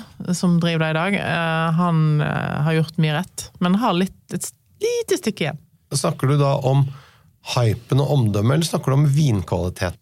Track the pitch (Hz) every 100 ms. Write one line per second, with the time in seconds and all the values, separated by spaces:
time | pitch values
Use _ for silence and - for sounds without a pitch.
0 | 226 - - 175 180 170 170 165 160 160
1 | 185 202 - 170 165 160 165 165 180 160
2 | 156 151 - - 50 50 151 160 160 -
3 | 156 151 190 - - - 180 196 240 175
4 | 190 - - 170 - - _ _ 453 480
5 | 466 381 226 190 151 151 - _ _ 139
6 | 170 - 131 147 139 143 139 139 139 -
7 | - _ _ _ - 127 113 95 - 127
8 | 143 147 110 101 113 156 165 175 - 131
9 | 151 139 147 101 82 90 90 - 90 -